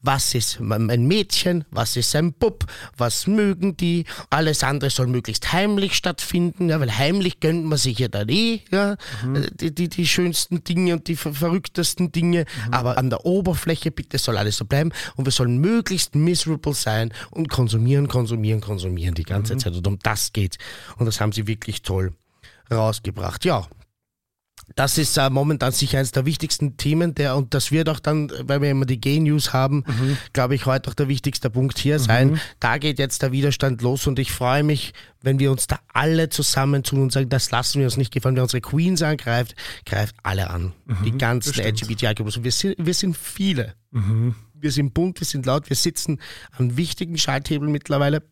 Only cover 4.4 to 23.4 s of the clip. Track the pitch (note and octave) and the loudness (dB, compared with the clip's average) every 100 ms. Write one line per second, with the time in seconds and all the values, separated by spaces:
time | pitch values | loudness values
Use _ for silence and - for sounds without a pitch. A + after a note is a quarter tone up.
4.4 | D#3+ D3+ C3 C#3+ C#3 - B2+ B2 A2+ A2 | 2 2 0 0 -2 0 0 0 -2 -6
5.4 | - E3+ G3+ G3+ G3 - F#3 E3+ - F3+ | 0 0 2 0 0 0 -2 -4 -2 0
6.4 | F3 D#3+ F3 D#3 C3 G#2+ C#3 G3 F3+ - | 0 0 0 2 0 0 2 2 0 0
7.4 | D#3+ E3+ D#3+ D3+ C3 A#2 B2 G2+ G#2+ E3+ | 0 0 0 0 0 0 -2 -2 0 2
8.4 | A3+ A3+ - F#3+ G3+ G3+ - A2+ B2 C#3 | 2 -2 -2 0 0 -2 -8 -8 -4 -2
9.4 | - - D#3+ D3 E3+ - E3 - F3+ D#3 | -4 -4 -6 -2 -4 0 0 2 2 0
10.4 | - F3+ - F3 F3+ E3+ - E3 D#3 C#3+ | -2 -4 -2 0 2 0 -2 -4 -4 -2
11.4 | E3 F3+ - - E3 - F3 E3 E3+ F3 | 0 0 -2 -2 -2 0 -2 2 2 2
12.4 | D3+ - A2+ B2+ B2 B2 C3 A#2 E3+ F#3+ | 0 -6 -2 0 2 2 0 0 0 0
13.4 | F#3 E3 - E3 E3 - - C3+ - G#2+ | 2 0 0 -2 -2 -6 -6 -4 0 0
14.4 | G#2 G2 G#2+ C#3 E3 - - - C3+ - | 0 -2 0 0 0 -2 -8 -2 0 2
15.4 | A#2+ B2 E3 A#3 - F#3 - D3 D#3+ F3 | 2 4 4 2 2 -2 0 2 2 2
16.4 | D#3+ D#3 - C#3 - A2 A2+ A2 - - | 0 -2 -2 -2 0 0 -2 -6 -12 -6
17.4 | D#3+ - A#2+ A2 A#2 C#3+ C#3+ B2+ A2+ A#2 | -2 0 2 4 4 4 2 0 0 0
18.4 | G#2+ A2 G#2 G2+ F#2 F2 E2+ E2 D#2+ G2 | 0 0 -2 -4 -4 -2 -2 -2 -2 -2
19.4 | G#2+ B2 B2+ F2 F#2 G2 - G#2+ - - | -2 -2 -2 -2 -2 -2 -2 -2 -4 -2
20.4 | F#2+ - - - - - A#2 G#2+ G#2+ G#2 | -4 -4 -16 -18 -18 -2 -2 0 -2 -2
21.4 | G#2 A2 - G#2 - F#2+ F#2 E2 _ _ | -4 -4 -6 -8 -4 -2 -2 -6 _ _
22.4 | - - _ A2+ A2 G#2+ - F#2+ F2+ - | -20 -20 _ 0 0 0 -6 -6 -6 -4